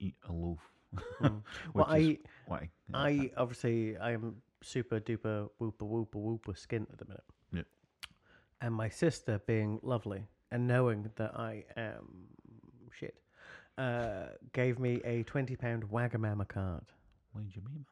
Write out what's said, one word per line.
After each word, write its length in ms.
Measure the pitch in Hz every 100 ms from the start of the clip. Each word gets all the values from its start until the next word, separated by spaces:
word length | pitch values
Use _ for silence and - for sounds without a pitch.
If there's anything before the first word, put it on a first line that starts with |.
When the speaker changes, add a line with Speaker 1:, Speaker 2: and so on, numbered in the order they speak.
Speaker 1:
eat 140 | 95 - -
a 60 |
loaf, 260 | 85 85 82 - _ _
<laughs> 60 | - - -
Speaker 2:
Mm. 200 | 151 107 107 - 165
Speaker 1:
which 20 |
Speaker 2:
Well, 120 | 147 147 160
Speaker 1:
is 120 | 160
Speaker 2:
I, 80 | - - - -
Speaker 1:
why. 220 | - 82 - -
Yeah, 120 | 131
Speaker 2:
I 140 | 147 143
Speaker 1:
can't. 160 | 131 -
Speaker 2:
obviously, 600 | 123 123 123 117 110 104
I 140 | 113
am 240 | 117 113 104 - _
super 380 | - 131 113 110
duper 480 | 107 110 110 107 104 -
whooper 260 | 113 - 104
whooper 340 | 113 110 107
whooper 320 | 107 113 -
skint 400 | 95 - 117 107
at 60 | -
the 80 | -
minute. 180 | 98 - _ _
Speaker 1:
Yeah. 80 | 90 - _ _ _ - _ _ - _ -
Speaker 2:
And 160 | 123 113
my 140 | 110
sister, 500 | - 165 - - 104 -
being 320 | 110 107 110
lovely 440 | - 120 104 98 107 _ _
and 160 | 120 123
knowing 420 | 123 123 104 107 110
that 180 | 110 -
I 240 | 113 107 - 123
am 500 | 110 57 - 90 90 - - 110 - 120 120
shit, 240 | - - - _ _ - - - -
uh, 500 | 131 120 117 98 67 50 120
gave 260 | - 127 120
me 220 | 127 123
a 180 | 120 120
twenty 320 | 110 143 127 127
pound 280 | 120 117 107
Wagamama 580 | 113 120 117 110 104 98
card. 380 | 98 95 85 - - _ _ _ 107
Speaker 1:
Wagamama. 480 | 104 98 107 151 135